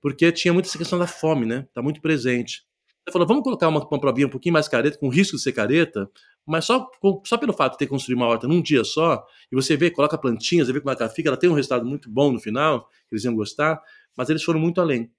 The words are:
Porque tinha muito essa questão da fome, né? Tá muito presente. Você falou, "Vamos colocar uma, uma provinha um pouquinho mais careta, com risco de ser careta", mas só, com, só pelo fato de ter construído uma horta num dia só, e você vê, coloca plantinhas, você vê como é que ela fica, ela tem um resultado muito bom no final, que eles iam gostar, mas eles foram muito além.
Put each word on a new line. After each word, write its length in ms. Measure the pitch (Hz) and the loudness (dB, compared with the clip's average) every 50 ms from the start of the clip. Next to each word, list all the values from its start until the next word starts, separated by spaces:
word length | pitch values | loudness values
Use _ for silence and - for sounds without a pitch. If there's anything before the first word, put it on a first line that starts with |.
Porque 300 | - 147 131 - 165 170 | -4 -4 0 4 2 2
tinha 200 | 170 - - 175 | 4 2 0 2
muito 140 | 170 180 180 | 2 2 0
essa 140 | - - 156 | -2 -6 -8
questão 180 | 170 - 185 | -6 -4 -2
da 80 | 175 175 | -2 -2
fome, 400 | 175 - - - 160 160 139 117 | -2 -4 -4 -2 0 0 0 0
né? 220 | 110 117 131 139 _ _ | -2 -4 -6 -8 _ _
Tá 60 | 123 | -4
muito 200 | 120 147 151 147 | -4 -4 -4 -2
presente. 640 | - 156 160 139 113 127 123 120 117 - - - _ _ _ _ _ _ _ _ _ | 0 0 0 0 0 0 0 0 -2 -6 -12 -16 _ _ _ _ _ _ _ _ _
Você 60 | - | -4
falou, 160 | - 180 175 | 0 0 4
"Vamos 160 | 165 226 294 233 | 4 2 2 2
colocar 240 | 269 240 - 175 | -2 -2 2 2
uma, 200 | 160 156 151 - | 2 2 0 -2
uma 120 | - 151 135 | -2 -4 0
provinha 260 | 139 139 120 123 143 | 0 0 2 2 0
um 60 | 127 | 0
pouquinho 220 | - 131 - 175 170 | -2 -4 -2 2 2
mais 140 | 156 143 | 2 2
careta, 300 | - - 120 120 151 147 | 2 0 0 0 0 -2
com 120 | - 147 135 | -2 -4 0
risco 260 | 123 165 196 190 - | 2 2 2 2 0
de 80 | 127 - | -4 -4
ser 80 | 135 | -4
careta", 580 | 120 - 104 104 139 170 165 156 - 104 98 98 _ _ _ _ _ _ _ | -2 -2 0 2 2 2 2 0 -2 -8 -8 -8 _ _ _ _ _ _ _
mas 220 | - 156 165 160 | -4 -4 -4 0
só, 240 | - - 262 254 - - _ | 0 0 0 0 -6 -14 _
com, 220 | - 196 190 196 _ | 0 0 0 0 _
só 140 | - 233 | -4 -4
pelo 160 | 233 294 240 - | -2 0 -2 0
fato 200 | - 151 131 - | 2 0 0 0
de 40 | |
ter 80 | - 143 | -2 -4
construído 320 | 135 139 131 - - 127 | -4 -4 -6 -4 -2 -2
uma 80 | 123 123 | 0 2
horta 220 | 117 117 113 123 | 2 0 0 0
num 160 | 127 165 175 156 | 0 0 0 2
dia 200 | - 151 123 107 | 2 2 2 2
só, 400 | - - 151 160 170 143 - - _ _ _ _ _ | 0 0 0 2 2 0 0 -4 _ _ _ _ _
e 40 | - | -2
você 220 | 131 131 - 160 | -2 0 2 2
vê, 140 | 135 170 170 | 2 2 0
coloca 260 | 165 - 143 147 160 | 2 2 0 0 0
plantinhas, 480 | - - 131 113 110 - - 170 170 143 | -2 -2 -2 -2 -2 -2 0 2 2 2
você 80 | 117 131 | 2 0
vê 80 | 147 | -4
como 100 | 135 139 | -4 -4
é 40 | 131 | -4
que 80 | - 117 | -4 -4
ela 80 | 113 | -4
fica, 180 | - - 151 160 | -4 -2 -2 -2
ela 80 | 131 | 0
tem 120 | 127 - 180 | 2 2 2
um 40 | 165 | 2
resultado 320 | 147 127 - 131 123 113 | 2 0 0 -2 -2 -2
muito 240 | 123 139 147 - 113 | -4 -8 -8 -10 -6
bom 220 | 107 127 143 143 | 0 2 2 2
no 80 | 127 110 | 2 0
final, 500 | - 107 107 127 147 156 147 117 - _ _ _ _ | -4 -4 -2 0 0 0 0 -2 -4 _ _ _ _
que 60 | _ 110 | _ -8
eles 100 | 107 110 | -4 -4
iam 120 | 123 117 | -2 -2
gostar, 440 | 110 104 - - - 147 156 160 156 _ - - - _ _ _ | -2 -4 -4 -4 -2 0 0 0 -2 _ -20 -20 -20 _ _ _
mas 100 | - 131 | -8 -2
eles 160 | 120 160 151 - | -2 0 0 0
foram 160 | - 165 160 | 0 0 2
muito 220 | 160 175 175 185 | 0 0 0 0
além. 300 | 175 165 135 120 117 - _ | 0 0 0 -2 -4 -8 _